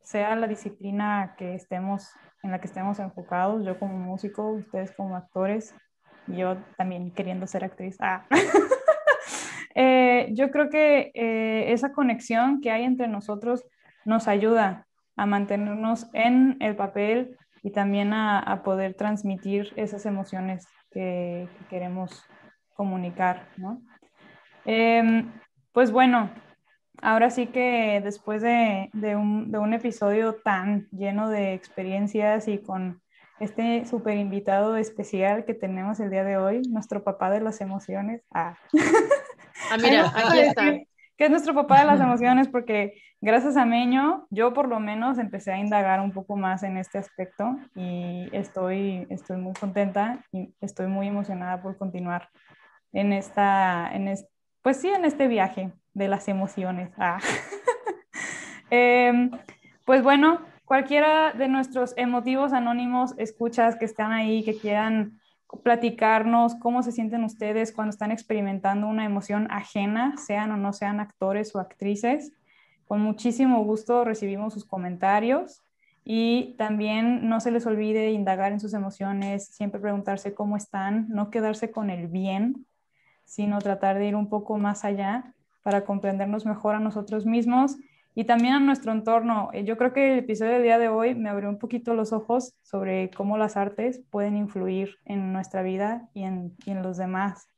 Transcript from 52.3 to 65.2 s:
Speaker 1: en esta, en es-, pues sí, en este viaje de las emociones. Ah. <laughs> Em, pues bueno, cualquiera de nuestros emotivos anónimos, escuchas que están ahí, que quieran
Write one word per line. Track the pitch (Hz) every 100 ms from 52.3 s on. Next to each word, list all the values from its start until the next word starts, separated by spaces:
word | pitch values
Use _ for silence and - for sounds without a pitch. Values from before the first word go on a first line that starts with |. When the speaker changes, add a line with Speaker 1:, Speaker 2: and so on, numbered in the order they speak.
| _ _ _ _ _ _
Speaker 1:
en | 196 202
esta, | 196 196 - 202 196 185 175 170
en | 196 196
es-, | 196 - _ _ _
pues | 247 269
sí, | 359
en | 392 330
este | 294 269
viaje | 226 190 - 185 - _
de | 196 196
las | 196 202
emociones. | 190 196 - 185 180 180 -
Ah. | 180 185
<laughs> | - - - 403 - - 440 - _ - - - - - _
Em, | 240 247 247 247 240 247 240 - - _ _ -
pues | 262
bueno, | 254 277 311 339 - - _
cualquiera | 269 269 294 302 311 311
de | 226 269
nuestros | 269 262 254 247 247
emotivos | 247 247 233 262 277
anónimos, | 262 240 240 247 247 254 -
escuchas | 220 - 233 233 233 233
que | 226
están | 220 214
ahí, | 226 220 220
que | 214 220
quieran | 214 208 220 220 208 -